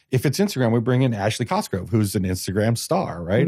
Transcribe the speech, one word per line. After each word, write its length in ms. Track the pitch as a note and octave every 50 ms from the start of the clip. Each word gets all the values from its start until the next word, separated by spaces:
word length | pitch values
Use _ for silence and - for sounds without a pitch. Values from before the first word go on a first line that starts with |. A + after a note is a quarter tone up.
| _ -
if 140 | C3 B2+ -
it's 140 | D3+ - -
Instagram, 320 | G3+ G3 - C3 C3 A2+
we're 80 | A2+ A#2+
bringing 340 | A2+ C3 B2+ B2+ C3+ B2+ A2+
Ashley 320 | G2+ F#2+ A2 - - A#2+
Cosgrove, 440 | - - G3+ - - - F#2 F2 F2
who's 260 | A2+ A2 G#2+ G2 -
an 80 | G#2 F#2
Instagram 540 | F#2 F#2 F2+ - - F#2 G#2+ G#2 A#2 A#2 -
star, 440 | - - D#3+ F#3+ E3 - - F2
right? 200 | E2+ E2+ G#2+ A#2 C#3